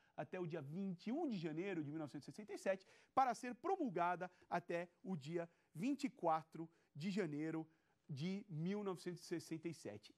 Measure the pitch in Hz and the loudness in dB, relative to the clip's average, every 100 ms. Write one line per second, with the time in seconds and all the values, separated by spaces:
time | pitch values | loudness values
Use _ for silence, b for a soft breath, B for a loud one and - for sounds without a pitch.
0 | b - 143 185 175 165 139 165 196 175 | b -8 -4 -2 -2 -4 -4 -4 -2 -2
1 | - 269 330 208 160 156 196 175 143 156 | -2 0 0 0 0 0 0 0 0 -2
2 | 151 151 143 143 208 392 196 190 B B | -4 -6 -8 -10 -8 -2 2 0 B B
3 | B - 262 220 247 226 349 381 277 170 | B 4 6 4 -2 -2 0 2 2 4
4 | 175 175 180 B - 175 - 170 175 _ | 4 2 -2 B -2 -2 0 0 -2 _
5 | 190 185 135 170 170 b b 151 226 285 | -4 -4 -2 -2 -2 b b -2 0 2
6 | 247 - 170 160 156 156 165 b b 143 | 0 2 4 4 2 -8 -10 b b -4
7 | 175 196 175 147 160 160 160 b b b | 0 2 2 2 0 -2 -4 b b b
8 | - 139 170 196 - 151 170 208 202 180 | -10 -4 -2 -2 -4 -2 0 2 0 -2
9 | 180 175 - 165 - 160 170 165 113 104 | -4 -6 -2 -4 -2 -4 -4 -6 -6 -8
10 | - | -10